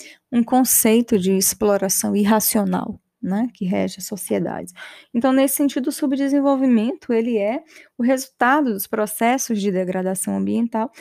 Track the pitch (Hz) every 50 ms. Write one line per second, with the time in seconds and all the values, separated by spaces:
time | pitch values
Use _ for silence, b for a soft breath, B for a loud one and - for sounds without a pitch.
0 | B B B B _ _ - 240 226 226 254 254 262 - - - - 226 220 233
1 | 240 - 233 196 180 185 190 190 190 - - - 214 208 202 196 190 196 190 -
2 | - 214 202 202 208 202 220 214 208 - - 226 202 190 180 185 - - 196 -
3 | _ _ _ _ - 185 185 208 233 240 - - 202 180 202 202 190 190 190 -
4 | 185 - 214 190 - - 220 196 170 - - - 175 180 B B B B B B
5 | B B - 240 233 269 262 269 269 277 269 - 294 285 - 294 254 311 - -
6 | - 269 277 262 277 277 269 285 277 285 277 262 269 262 247 220 214 233 381 311
7 | - - 240 226 226 240 240 214 196 208 233 302 320 B B B B B _ -
8 | 240 240 269 262 262 - _ - 233 247 185 302 302 254 214 196 - - - 214
9 | 214 208 - - 226 233 247 269 - - 233 208 190 208 185 185 185 180 185 190
10 | 185 185 190 185 - 208 196 196 196 196 208 220 233 233 - 220 220 262 B B